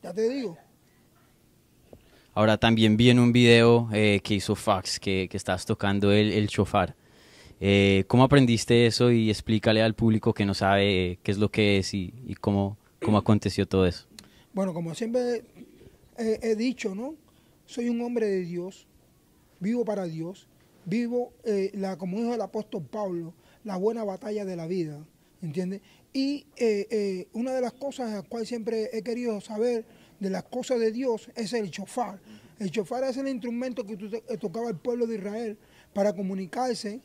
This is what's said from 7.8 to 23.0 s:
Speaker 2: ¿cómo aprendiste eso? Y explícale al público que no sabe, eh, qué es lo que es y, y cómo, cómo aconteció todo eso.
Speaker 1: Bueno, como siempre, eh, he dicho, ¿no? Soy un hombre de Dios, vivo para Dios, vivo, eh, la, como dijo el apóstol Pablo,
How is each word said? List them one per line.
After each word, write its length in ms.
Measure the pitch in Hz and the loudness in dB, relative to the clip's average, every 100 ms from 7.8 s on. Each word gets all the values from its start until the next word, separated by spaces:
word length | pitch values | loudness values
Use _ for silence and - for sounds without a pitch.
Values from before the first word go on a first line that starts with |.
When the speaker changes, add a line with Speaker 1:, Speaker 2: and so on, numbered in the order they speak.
| 98 98 95 | 6 4 4
Speaker 2:
¿cómo 180 | 120 | 4
aprendiste 600 | 127 143 127 113 - 117 | 6 6 6 2 4 4
eso? 260 | 120 110 123 | 4 4 4
Y 200 | 120 110 | 4 2
explícale 500 | 104 - 110 113 107 | -2 0 0 4 4
al 140 | 113 | 2
público 400 | 107 117 110 117 | 2 2 2 0
que 100 | - | 0
no 80 | 101 | 0
sabe, 600 | 95 98 101 101 95 90 | 2 4 4 4 2 0
eh, 60 | 90 | -4
qué 80 | - | -4
es 60 | 101 | 0
lo 120 | 104 | 0
que 280 | - 104 101 | 2 2 2
es 160 | 92 | 0
y, 180 | 104 90 117 127 | -6 -8 -12 -14
y 80 | |
cómo, 420 | 98 - 101 98 101 _ _ | -6 0 0 0 -4 _ _
cómo 140 | - 107 | 0 0
aconteció 500 | 98 104 101 - 98 | 4 2 2 -2 0
todo 200 | 95 92 | 2 2
eso. 200 | 85 - - - _ _ | 0 -14 -20 -20 _ _
Speaker 1:
Bueno, 220 | 190 190 | -6 -6
como 200 | 180 170 | -6 -8
siempre, 500 | 156 233 240 247 240 - - - - - _ _ - | -8 -4 -2 -2 -4 -8 -20 -20 -20 -20 _ _ -6
eh, 200 | 226 220 | -2 -2
he 120 | 226 | 0
dicho, 400 | 220 240 247 220 | 0 0 -2 -6
¿no? 200 | 190 254 311 _ _ _ _ | -8 -10 -12 _ _ _ _
Soy 240 | _ - 240 | _ -6 -4
un 140 | 233 | -2
hombre 240 | 240 240 214 | -4 -2 -2
de 160 | 190 | -2
Dios, 440 | 175 175 180 - _ _ _ _ _ _ _ _ | -4 -8 -10 -14 _ _ _ _ _ _ _ _
vivo 280 | 185 240 226 | -4 -2 -2
para 180 | 208 | -2
Dios, 440 | 180 160 165 196 _ _ _ _ | -4 -8 -10 -12 _ _ _ _
vivo, 480 | - 214 240 247 240 _ | -4 -2 0 -2 -4 _
eh, 260 | 240 202 190 | -4 -2 -2
la, 240 | 202 190 180 | -4 -6 -6
como 220 | 180 190 | -6 -4
dijo 160 | 233 | -4
el 80 | 240 | -4
apóstol 400 | 196 220 208 214 | -4 -6 -8 -10
Pablo, 500 | 147 240 | -8 -6